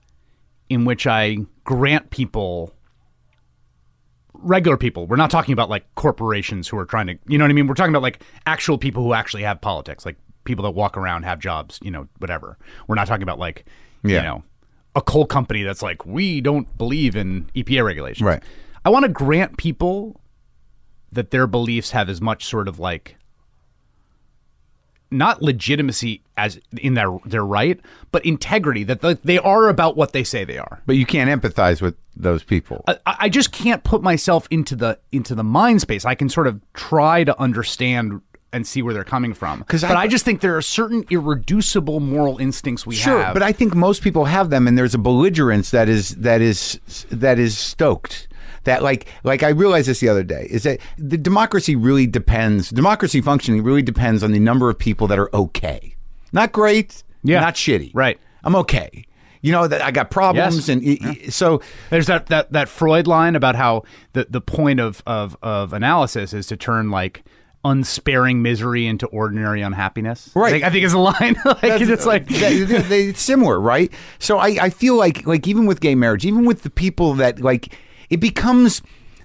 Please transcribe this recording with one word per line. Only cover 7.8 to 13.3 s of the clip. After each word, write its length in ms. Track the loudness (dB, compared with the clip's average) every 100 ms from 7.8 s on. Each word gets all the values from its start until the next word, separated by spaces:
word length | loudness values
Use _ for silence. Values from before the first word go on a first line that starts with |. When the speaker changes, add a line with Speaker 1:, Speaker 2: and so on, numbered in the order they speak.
| 0
Speaker 1:
about, 100 | 0
like, 180 | -2 -6 -16 -10
actual 320 | -6 -4 -2 -2
people 260 | -2 -2
who 120 | -2
actually 300 | -2 -4 -6
have 160 | -6 -6
politics, 420 | -6 -8 -10 -14
like, 120 | -14 -16 _ -14
people 180 | -8 -6
that 60 | -4
walk 260 | -4 -4 -4
around, 280 | -6 -6
have 160 | -8 -8
jobs, 380 | -8 -8 -10 -14
you 80 | -12
know, 160 | -12 -14 -12
whatever. 380 | -10 -10 -12 -20 -20 -14 -4
We're 80 |
not 120 | -2 0
talking 160 | -2
about, 160 | -4